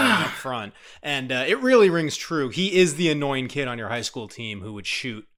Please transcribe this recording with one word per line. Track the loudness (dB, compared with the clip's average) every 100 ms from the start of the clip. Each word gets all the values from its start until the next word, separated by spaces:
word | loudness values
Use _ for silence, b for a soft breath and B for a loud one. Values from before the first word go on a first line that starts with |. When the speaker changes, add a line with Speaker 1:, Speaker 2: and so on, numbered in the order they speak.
| 4
Speaker 1:
God. | 2 0
Speaker 2:
up |
front, | -6 -6 -6 -8 B B B
and, | -6 -4 -2
uh, | -2 0
it | 0
really | 6 8 8
rings | 4 0 -4
true. | -4 -2 -2
He | 0 2 4
is | 4 4
the | 0
annoying | 2 0 -2 -2
kid | -4 -4
on | -4
your | -4
high | -4
school | -4 -8 -10
team | -10 -10 -8
who | -10
would | -10 -6
shoot | -6 -6 -10 -14